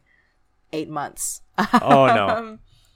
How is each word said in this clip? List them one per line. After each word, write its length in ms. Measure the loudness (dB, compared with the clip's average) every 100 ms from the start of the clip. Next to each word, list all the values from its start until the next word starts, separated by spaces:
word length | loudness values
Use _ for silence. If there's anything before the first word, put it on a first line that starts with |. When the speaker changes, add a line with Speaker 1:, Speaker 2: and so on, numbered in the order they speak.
| _ _ _ _ _ _ _
Speaker 1:
eight 160 | -10 -8
months. 520 | -8 -10 -10 -10 -12 -10 -6
<laughs> 240 | 0 2
Speaker 2:
Oh, 260 | 4 4 6
no. 200 | 4 0
Speaker 1:
Um, 320 | -2 -6 -16 _ _ _